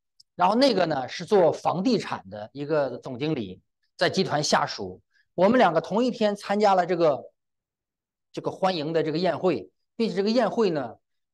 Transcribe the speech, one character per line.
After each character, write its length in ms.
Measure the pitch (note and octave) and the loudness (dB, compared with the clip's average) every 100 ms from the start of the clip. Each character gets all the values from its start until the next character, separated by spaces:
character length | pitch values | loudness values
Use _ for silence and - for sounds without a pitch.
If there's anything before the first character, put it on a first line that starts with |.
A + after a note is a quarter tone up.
| _ _ _ | _ _ _
然 140 | - F3+ | -2 0
后 80 | A3+ | 4
那 180 | C#4 | 2
个 100 | F#3+ E3 | 2 0
呢， 220 | C#3 B2 | -2 -6
是 160 | - | -8
做 280 | E3+ G#3 D#3+ | 2 4 4
房 280 | - - D3 | 2 -2 0
地 160 | G#3 G3 | 0 0
产 320 | - A#2 F#2+ | -2 -10 -10
的 220 | G#2 G#2+ | -14 -12
一 140 | C#3 D3 | -10 -4
个 320 | D#3 C3+ A#2+ | -2 -2 -6
总 180 | D3 A#2+ | -10 -6
经 160 | D3+ D3 | -4 -4
理， 240 | F#2+ F#2 _ _ _ - | -6 -12 _ _ _ -2
在 140 | E3+ | -2
集 140 | F#3 | 0
团 180 | D#3+ D3 | -2 -2
下 240 | D3 E3 C#3+ | 0 0 0
属。 340 | - F#2+ F#2 _ _ _ | -6 -12 -14 _ _ _
我 140 | - F#3+ | 2 4
们 100 | B3+ | 6
两 140 | F#3+ | 4
个 80 | D#3+ | 2
同 240 | D#3+ G3+ | 0 -2
一 80 | B3+ | 0
天 240 | - G#3+ G3+ | 0 -2 -2
参 240 | - G3+ | -4 2
加 160 | G#3 F#3+ | 4 4
了 100 | F3 | 2
这 100 | F3 | 2
个， 280 | E3 C3 - _ _ _ _ _ _ _ _ _ _ | 2 2 -6 _ _ _ _ _ _ _ _ _ _
这 100 | - | -10
个 100 | D3+ | -8
欢 240 | - F#3+ F3 | -2 -2 -2
迎 160 | D3 | -2
的 100 | E3 | 0
这 80 | D3+ | 0
个 80 | D#3 | 0
宴 180 | F3+ C#3+ | -2 0
会， 320 | F3+ B2 - _ _ - | -2 -2 -6 _ _ -4
并 120 | A3+ | -4
且 60 | |
这 80 | F3 | -2
个 80 | G3+ | 0
宴 180 | A#3+ G#3 | 2 0
会 220 | A#3 G3+ | 2 0
呢， 240 | D3+ A#2+ - _ _ _ | 0 -6 -12 _ _ _